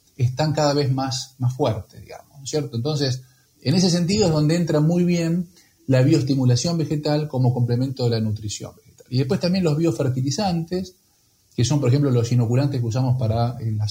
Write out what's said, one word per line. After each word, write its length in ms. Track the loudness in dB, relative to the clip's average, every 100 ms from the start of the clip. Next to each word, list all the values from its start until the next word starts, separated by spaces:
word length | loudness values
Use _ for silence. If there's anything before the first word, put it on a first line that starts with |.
| _ -2
están 380 | -2 0 -2
cada 220 | 2 2 2
vez 160 | 0
más, 420 | 0 -2 -6 -10 -4
más 160 | -2 0
fuertes, 440 | -2 -2 -8 -18
digamos, 380 | -20 -20 -20 -18
¿no 60 |
es 60 | -8
cierto? 260 | -6 -6 -6
Entonces, 460 | -4 -2 -2 -4 -8 _ _ _
en 100 | 0
ese 160 | 2 2
sentido 380 | 2 0 2 2
es 40 |
donde 240 | 2 2 2
entra 220 | 2 2
muy 240 | 2 2
bien 440 | 2 2 0 -2 -4 -12 _ _ 2
la 160 | 4
bioestimulación 760 | 4 4 2 2 2 2 0 -2
vegetal 500 | -2 -2 0 0 -2
como 240 | 0 0
complemento 520 | 0 0 0 -2 -2
de 80 | -2
la 80 | 0
nutrición 540 | -2 -4 -8 -10 -12 -16
vegetal. 320 | -20 -20 -4
Y 80 | -2
después 220 | 0 0
también 240 | 0 2
los 120 | 2 2
biofertilizantes, 1200 | 0 0 0 0 -2 -2 -2 -2 -4 -6 -8 -14 _ _ _ _ _ -2
que 100 | 0
son, 140 | 2
por 100 | 2
ejemplo, 220 | 2 2
los 200 | 0 2
inoculantes 480 | 0 2 2 0 -2
que 60 | -2
usamos 320 | 0 0 0
para, 380 | 0 0 -2 -4
eh, 120 | -6
la, 160 | -4 -4